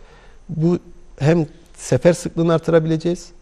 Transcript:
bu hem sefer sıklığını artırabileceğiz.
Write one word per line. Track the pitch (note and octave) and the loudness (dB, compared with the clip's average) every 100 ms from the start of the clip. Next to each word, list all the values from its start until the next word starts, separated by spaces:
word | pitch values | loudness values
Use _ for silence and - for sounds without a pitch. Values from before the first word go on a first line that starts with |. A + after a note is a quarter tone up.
| - - - - - | -20 -20 -20 -20 -12
bu | D#3+ E3 F3 - - - - | -2 0 0 -4 -20 -20 -2
hem | C#3+ E3+ D3+ - - - | 0 2 0 -8 -20 -18
sefer | - C3 F3 | -4 2 2
sıklığını | E3 - E3 E3 | 0 -4 -2 0
artırabileceğiz. | E3 - E3 D#3+ D#3+ E3+ F3+ - - | 0 2 2 2 -2 -2 -6 -10 -20